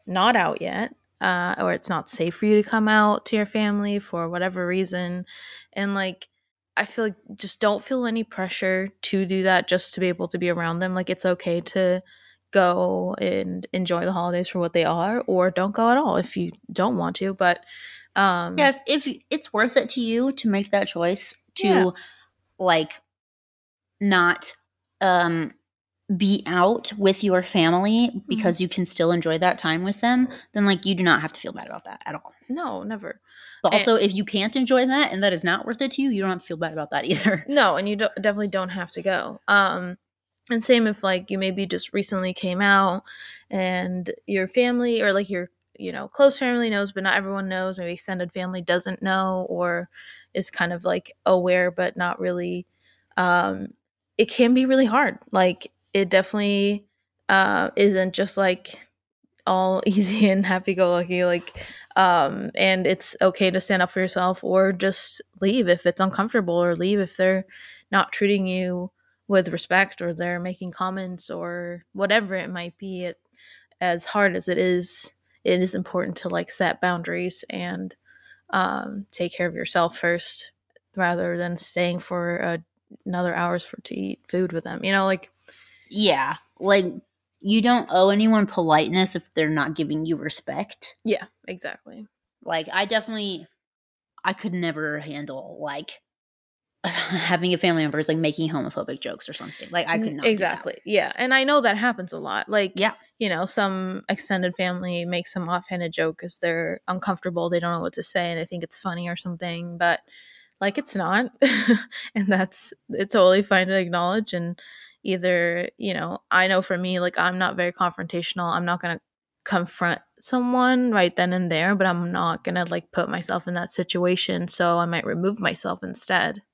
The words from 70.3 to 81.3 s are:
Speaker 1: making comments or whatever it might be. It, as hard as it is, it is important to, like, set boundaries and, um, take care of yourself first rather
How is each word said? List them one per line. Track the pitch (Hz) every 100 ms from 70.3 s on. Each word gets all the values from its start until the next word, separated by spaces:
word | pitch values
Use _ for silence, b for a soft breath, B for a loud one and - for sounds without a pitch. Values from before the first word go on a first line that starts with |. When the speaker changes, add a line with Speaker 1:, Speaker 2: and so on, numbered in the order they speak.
| 175
Speaker 1:
making | 180 180 180
comments | - 185 190 185 180 -
or | 175 170 175 175 175 _
whatever | 190 196 214 202 185
it | 170
might | 180 175 -
be. | 196 185 175
It, | - _ b b b b -
as | 180 175 -
hard | 208 196 185
as | 185
it | 175
is, | 185 180 175 - - _ _ _
it | - 180
is | 185 185
important | 180 180 180 175
to, | 180
like, | 175 180
set | - 175 -
boundaries | 180 175 170 175 180 - -
and, | 190 175 185 185 - b b b b b
um, | 190 185 - - 202 202
take | - 175 -
care | 175
of | 170
yourself | 180 180 170 -
first | 170 175 - - - _ _ _ _ 190
rather | 180 175 175